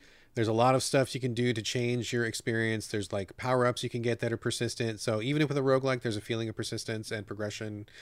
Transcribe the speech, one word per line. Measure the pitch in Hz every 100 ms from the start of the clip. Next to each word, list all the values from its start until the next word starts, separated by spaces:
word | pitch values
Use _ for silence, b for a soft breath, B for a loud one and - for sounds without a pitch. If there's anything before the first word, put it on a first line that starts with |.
| b b b -
There's | 110
a |
lot | 110 127
of | 131
stuff | - 139 131
you | 131
can | 127
do | 117 123
to | 113
change | 104 127 120 123 107
your | 120
experience. | 113 - - 113 113 110 -
There's, | 107 98
like, | 101 92 -
power-ups | 123 127 123 123
you | 123
can | 123
get | 120 113
that | 120
are | 113
persistent. | 120 - 117 - 117 104
So | - 107
even | 120 151 147
with | 143
a |
roguelike, | 135 131 135 127
there's | 120 104
a |
feeling | - 113 113
of | 107
persistence | 110 113 - 110 107
and | 110 98
progression. | 101 104 - 107 104 101 B